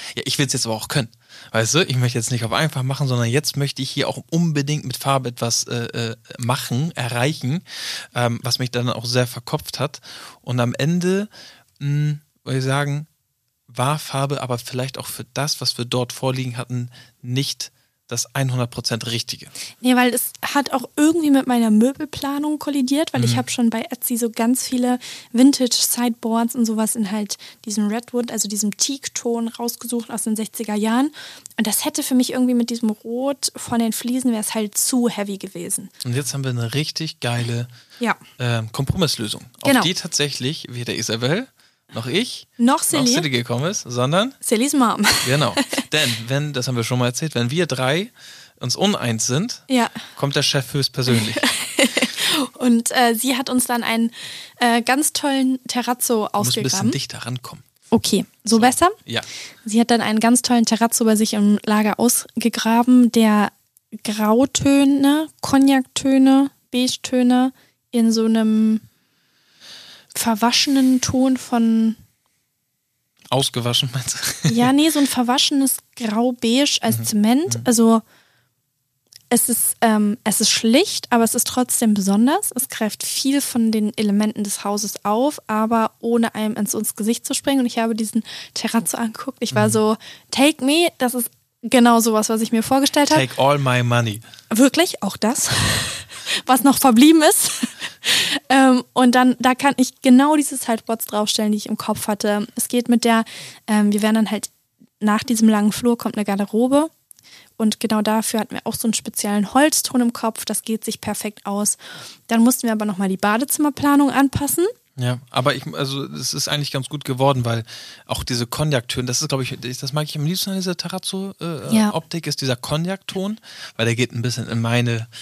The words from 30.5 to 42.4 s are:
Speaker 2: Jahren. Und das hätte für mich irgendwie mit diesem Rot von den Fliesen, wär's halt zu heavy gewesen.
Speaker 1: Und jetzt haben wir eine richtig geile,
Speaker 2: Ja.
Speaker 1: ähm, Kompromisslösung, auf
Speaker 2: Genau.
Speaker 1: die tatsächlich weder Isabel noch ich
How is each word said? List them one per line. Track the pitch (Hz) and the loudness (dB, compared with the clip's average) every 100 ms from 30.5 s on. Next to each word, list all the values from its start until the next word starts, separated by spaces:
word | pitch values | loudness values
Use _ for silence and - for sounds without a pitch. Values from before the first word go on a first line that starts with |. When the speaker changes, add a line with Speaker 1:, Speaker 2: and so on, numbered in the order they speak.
| - 214 | -8 -4
Speaker 2:
Jahren. | 214 220 240 302 - - - - - | -2 2 2 0 -4 -18 -20 -10 -4
Und | 214 | -2
das | 214 | -2
hätte | 302 302 | -4 -4
für | - | 0
mich | 254 247 | 2 2
irgendwie | 254 254 | 0 2
mit | 240 240 | 2 0
diesem | 233 214 | -2 -2
Rot | 214 226 240 269 277 - - | -4 -6 -4 -4 -4 -6 -8
von | - 233 | -4 -2
den | 226 | 0
Fliesen, | - 240 254 254 | -2 -4 -2 0
wär's | 220 208 | -2 -2
halt | 226 208 - | -4 -4 -4
zu | - 254 240 | 0 0 0
heavy | - 202 196 | -4 -6 -8
gewesen. | 190 175 175 - 190 - | -10 -10 -8 -8 -10 -10
Speaker 1:
Und | 123 | -6
jetzt | 123 135 | -4 -4
haben | 139 | -6
wir | 135 | -4
eine | 120 117 | -4 -4
richtig | 143 156 - 160 - | -4 -4 -6 -10 -6
geile, | 123 120 120 117 120 - _ - | -4 -4 -4 -6 -8 -14 _ -6
Speaker 2:
Ja. | 233 - - - | -4 -4 -8 -6
Speaker 1:
ähm, | 123 117 113 | -2 -2 -4
Kompromisslösung, | - 139 190 156 - 104 - - - | -4 -2 -2 -2 -2 -6 -8 -14 -6
auf | - | 0
Speaker 2:
Genau. | 262 | 2
Speaker 1:
die | 170 | 0
tatsächlich | - 170 - 143 - 127 160 - | -4 -6 -4 -4 -4 -6 -6 -10
weder | 120 117 | -10 -6
Isabel | 92 110 113 123 185 269 _ _ _ _ | -6 -4 -2 -2 -2 -4 _ _ _ _
noch | 113 120 | -10 -4
ich | 170 247 - | -4 -4 -8